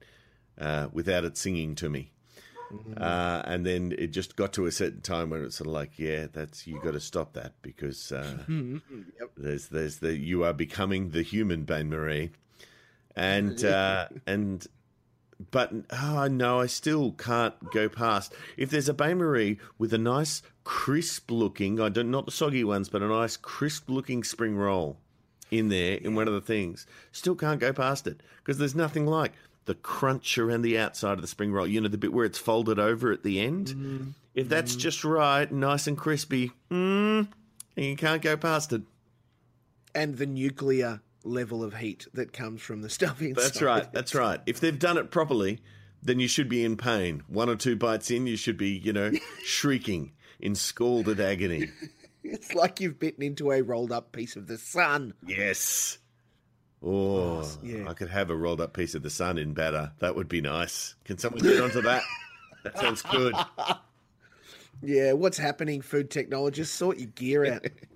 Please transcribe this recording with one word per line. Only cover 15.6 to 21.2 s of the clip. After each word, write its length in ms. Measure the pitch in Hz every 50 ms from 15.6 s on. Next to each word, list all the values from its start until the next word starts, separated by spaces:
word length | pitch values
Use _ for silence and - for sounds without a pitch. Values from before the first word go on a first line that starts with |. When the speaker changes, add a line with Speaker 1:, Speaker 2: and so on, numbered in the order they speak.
| 120 - 110 110 - - 117
Speaker 1:
oh, 340 | 123 139 147 151 147 139 139
no, 320 | 135 127 123 120 123 123
I 60 | 123
still 460 | 123 - - - 156 156 151 139 113 -
can't 420 | - - 120 120 117 117 110 - - - 85
go 180 | - 110 107 104
past. 460 | - 113 117 113 107 98 - - - - - - - -
If 100 | 135 131
there's 180 | 151 151 135 143
a 60 | 139
Bain 220 | 139 147 156 180 180
Marie 400 | 175 160 139 117 107 101 107 104 - - - -
with 160 | 113 110 113
a 40 | 110
nice, 440 | 113 120 123 143 156 156 - - - - _ _ -
crisp 640 | - - - - 131 139 160 165 - - -